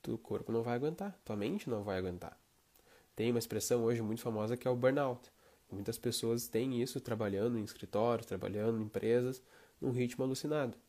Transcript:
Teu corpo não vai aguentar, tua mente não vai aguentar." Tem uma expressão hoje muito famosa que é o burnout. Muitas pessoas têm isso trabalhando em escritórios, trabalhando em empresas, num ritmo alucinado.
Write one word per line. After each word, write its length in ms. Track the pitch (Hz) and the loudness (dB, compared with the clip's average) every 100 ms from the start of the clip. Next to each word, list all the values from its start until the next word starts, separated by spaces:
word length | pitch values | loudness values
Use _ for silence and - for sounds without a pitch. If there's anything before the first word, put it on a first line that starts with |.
Teu 160 | - 113 | -4 -6
corpo 340 | - 101 - | -4 -4 0
não 100 | 113 | 0
vai 140 | 117 | 0
aguentar, 420 | 120 147 170 202 - | 0 -2 -2 -6 -8
tua 140 | - 107 | -6 -2
mente 320 | 104 208 - | 0 -2 -2
não 120 | 110 | -2
vai 160 | 101 92 | 0 -2
aguentar." 400 | 92 90 80 - _ _ _ - _ - _ | -2 -4 -10 -16 _ _ _ -20 _ -20 _
Tem 160 | - 113 | -2 2
uma 80 | 120 | 2
expressão 440 | 113 107 - 120 | 0 -2 2 4
hoje 180 | 113 117 | 4 2
muito 200 | 107 110 | 0 -2
famosa 360 | 120 110 107 123 | -2 0 0 0
que 100 | 131 | 0
é 40 | |
o 40 | |
burnout. 560 | 123 127 143 139 123 - _ - - _ | 4 4 4 0 -2 -10 _ -20 -20 _
Muitas 260 | 95 101 113 | -6 -4 -2
pessoas 500 | 123 - 117 117 - | -2 0 0 0 0
têm 340 | 113 131 120 | 0 0 0
isso 180 | 123 139 | 0 -2
trabalhando 580 | - 110 107 98 117 117 | -4 -2 0 2 2 0
em 60 | |
escritórios, 640 | 101 - 98 101 117 117 110 | -4 -8 -4 2 4 2 -2
trabalhando 520 | 98 95 101 110 113 | -4 -4 0 0 0
em 40 | |
empresas, 580 | 107 - 110 120 123 127 - - - _ | -2 0 4 4 4 -4 -12 -20 -20 _
num 120 | 135 | 0
ritmo 320 | 123 123 - | 2 0 0
alucinado. 540 | 131 131 147 151 127 - | 0 0 0 0 0 -4